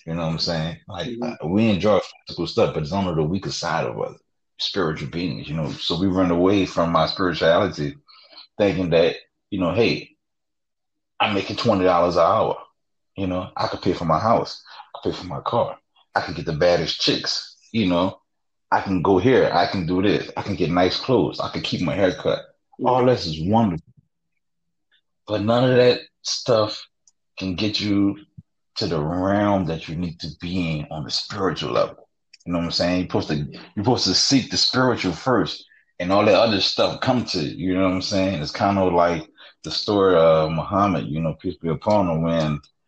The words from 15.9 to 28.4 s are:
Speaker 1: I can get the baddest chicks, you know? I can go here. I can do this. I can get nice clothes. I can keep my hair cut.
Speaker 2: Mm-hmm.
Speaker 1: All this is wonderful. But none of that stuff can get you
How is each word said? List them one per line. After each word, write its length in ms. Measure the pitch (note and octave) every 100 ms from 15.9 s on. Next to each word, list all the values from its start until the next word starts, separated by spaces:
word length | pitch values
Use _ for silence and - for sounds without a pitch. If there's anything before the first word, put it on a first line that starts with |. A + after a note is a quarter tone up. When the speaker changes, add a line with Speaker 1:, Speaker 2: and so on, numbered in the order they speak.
| _ _
Speaker 1:
I 60 | G2+
can 140 | F#2
get 120 | E2 E2
the 60 |
baddest 480 | D2+ F2 E2+ D#2 -
chicks, 560 | - - - - - _ _
you 140 | A2+ F#2+
know? 340 | F2 F#2+ - _ _ _ _ -
I 100 | A2
can 220 | - F#2
go 160 | F2+ F#2
here. 320 | A#2+ A2+ D2+
I 140 | D2+ F2+
can 200 | G2+ E2
do 160 | F2+
this. 280 | G2+ C#2+ - -
I 60 |
can 140 | G2+ F2+
get 140 | D#2+
nice 280 | F2 F2+ -
clothes. 420 | - A#2+ D2+ -
I 80 | E2
can 140 | E2
keep 180 | - -
my 140 | E2
hair 180 | F#2 F#2
cut. 260 | - E2+ -
Speaker 2:
Mm-hmm. 480 | - _ _ - B2
Speaker 1:
All 180 | B2+
this 220 | B2+ A2+ E2+
is 140 | D#2
wonderful. 440 | E2+ A2 G#2+ D#2+ - _ _ _ _ _ _ _ _ _ _ _ _ _ -
But 160 | G#2
none 280 | G#2 A#2+ B2+
of 60 | B2
that 240 | B2 A#2+ - _
stuff 640 | - - - A2 G#2+ - - _ _ _ _ -
can 160 | F#2+
get 260 | F2 G#2+ -
you 380 | G#2 G2+ G2 G2 - -